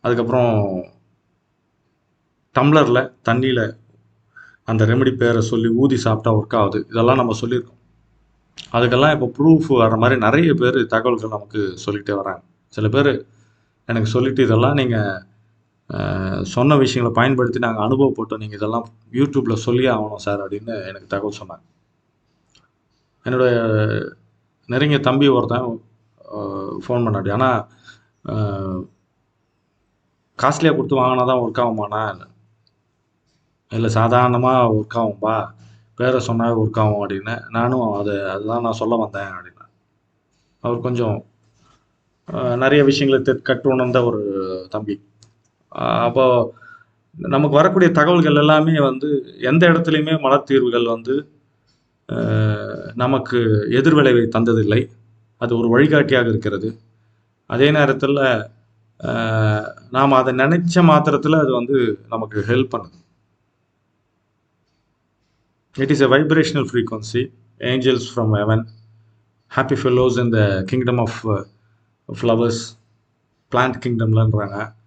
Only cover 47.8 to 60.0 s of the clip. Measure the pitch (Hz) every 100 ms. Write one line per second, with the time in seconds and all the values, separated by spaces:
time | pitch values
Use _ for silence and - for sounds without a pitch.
47.8 | 175 156 151 175 156 151 147 156 160 160
48.8 | 139 131 147 143 - - 127 156 175 160
49.8 | 165 156 151 160 139 139 139 135 123 117
50.8 | 117 113 113 139 147 _ _ _ _ _
51.8 | _ _ _ 117 113 110 110 107 104 110
52.8 | - 110 123 135 131 123 113 107 104 120
53.8 | 135 151 135 120 117 113 117 113 104 107
54.8 | 131 - _ _ _ _ 120 117 117 120
55.8 | 147 147 135 127 117 104 104 101 107 113
56.8 | _ _ _ _ _ _ _ 120 143 151
57.8 | 139 131 135 139 135 113 101 _ _ _
58.8 | _ _ - 113 113 110 110 107 - -
59.8 | - 127